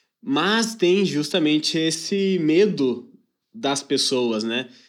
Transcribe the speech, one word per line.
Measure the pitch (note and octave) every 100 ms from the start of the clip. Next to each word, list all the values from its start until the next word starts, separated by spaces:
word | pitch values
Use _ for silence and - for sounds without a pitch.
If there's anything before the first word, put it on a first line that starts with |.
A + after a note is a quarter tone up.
| _ _
mas | - C#3+ F3+ A3+ A3+ -
tem | F3 F#3+ F#3
justamente | C#3+ D3+ F#3 D3+ D3+ D3+ E3
esse | D#3+ D#3+ - G3 G3 F#3
medo | D#3 E3 G#3+ D#3 C3 A#2+ - _ _ _ _
das | A2 C3+ C#3
pessoas, | - C3+ - B2+ A#2+ A2
né? | A2+ A#2+ B2+ -